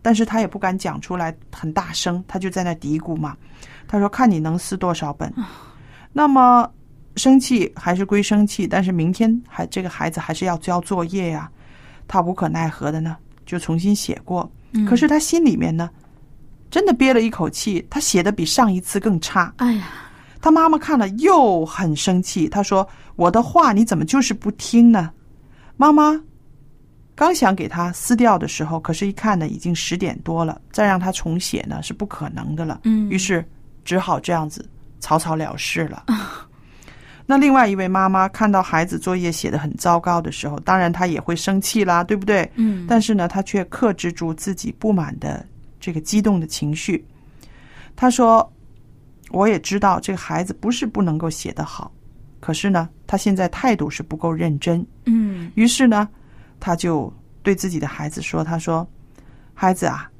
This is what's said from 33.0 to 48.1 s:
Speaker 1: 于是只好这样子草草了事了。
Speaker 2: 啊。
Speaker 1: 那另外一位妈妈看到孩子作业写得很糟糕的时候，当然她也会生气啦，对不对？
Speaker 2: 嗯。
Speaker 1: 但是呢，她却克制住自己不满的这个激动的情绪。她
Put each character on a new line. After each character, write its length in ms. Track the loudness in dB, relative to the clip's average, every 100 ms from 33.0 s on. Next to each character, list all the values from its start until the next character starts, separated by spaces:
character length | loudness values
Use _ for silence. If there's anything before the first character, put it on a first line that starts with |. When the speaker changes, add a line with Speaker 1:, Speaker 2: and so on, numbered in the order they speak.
| 0
Speaker 1:
于 80 | -2
是 260 | 0 -2 -2 -16 -20 -20
只 140 | -2 -2
好 220 | 0 -4
这 140 | -2
样 120 | -2 -4
子 220 | -10 -18 -20 -20 -16
草 180 | -2 -2
草 160 | 0
了 220 | -4 -4 -6
事 320 | -6 -4 -4
了。 140 | -6 -4
Speaker 2:
啊。 380 | -4 -4 -14 -18 -20 -20 -20 -20 -20 -20 -20
Speaker 1:
那 140 | 2 4
另 120 | 6
外 160 | 6 4
一 80 |
位 140 | 2 0
妈 180 | 2 2
妈 220 | 2 0
看 240 | 2 2
到 100 | 2
孩 220 | 2 0
子 140 | -2 -4
作 180 | -4 -2
业 160 | -2
写 180 | -4 -4
得 60 | -4
很 140 | -4 -4
糟 200 | 0 2
糕 220 | 2 -2
的 100 | -2
时 160 | -8 -10
候， 140 | -8
当 180 | 0 2
然 140 | 2
她 140 | 0 -2
也 120 | -2
会 160 | -4
生 240 | -4 0 -2
气 240 | 0 0
啦， 220 | 2 0
对 100 | 0
不 120 | -2 0
对？ 240 | 0 0 -2
Speaker 2:
嗯。 280 | -2 -2 2
Speaker 1:
但 140 | 2
是 140 | 4
呢， 120 | 2 0
她 140 | -2
却 240 | -2 -4 -4
克 280 | -2 0
制 180 | 0 -4
住 220 | -4 -6
自 200 | -6 -6
己 160 | -6 -8 -4
不 140 | 0
满 260 | 0 -2 -8
的 280 | -8 -8 -12 -20 -20 -14
这 100 | -8
个 120 | -8
激 180 | -2 0
动 180 | 2 0
的 80 | -2
情 300 | -6 -6 -6
绪。 260 | -4 -4 -6 -20 -20 -20 -20 -20 -20 -20 -20 0
她 140 | 2